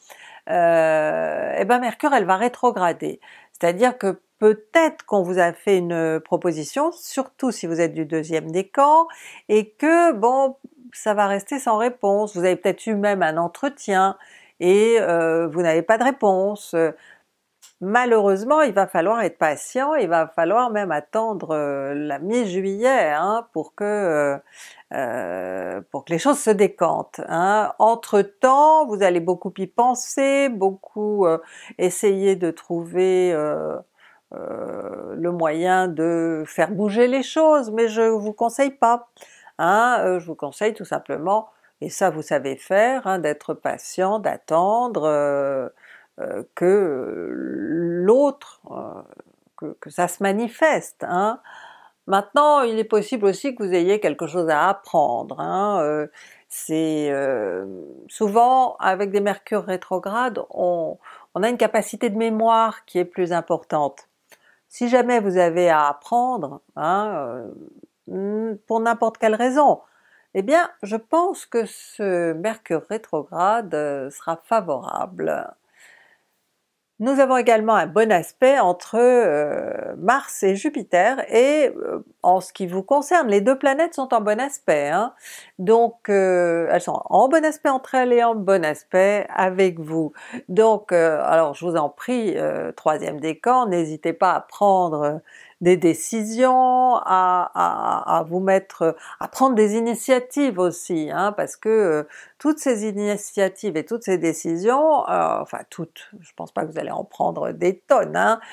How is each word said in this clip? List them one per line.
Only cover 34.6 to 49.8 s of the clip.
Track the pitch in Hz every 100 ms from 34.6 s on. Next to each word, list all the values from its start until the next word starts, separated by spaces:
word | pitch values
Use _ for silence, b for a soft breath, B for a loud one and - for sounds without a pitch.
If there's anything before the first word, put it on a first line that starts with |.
| - - 95 95 92 98
le | 170
moyen | 175 160 160 180 185 185
de | 156 165 170 165 156 156
faire | - 165
bouger | 202 208 214 247
les | 269
choses, | 254 311 311 302 226
mais | 220 226
je | 220
vous | 226 220 208
conseille | 214 233 233 277
pas, | 269 233 240 - B B B B -
hein, | 165 208 240 240
euh, | 185 180
je | 165
vous |
conseille | 151 143 - 214
tout | 208
simplement, | 170 151 - 139 170 214 220 b b _
et | 156
ça | - 190
vous | 156
savez | - 147 135 131
faire, | - 190 233 262 208
hein, | 190
d'être | 151 151 -
patient, | 156 139 - - - 190 214
d'attendre, | 196 - - 160 185 226 247 185 151
euh, | 147 147 143 139 135 123 b b b b -
euh, | - 101 -
que | - 175 208 180 131 - - 82
l'autre, | 64 65 65 101 165 170 175 185 254 285 277 - - -
euh, | 127 113 95 - - - _ _ -
que, | 156 -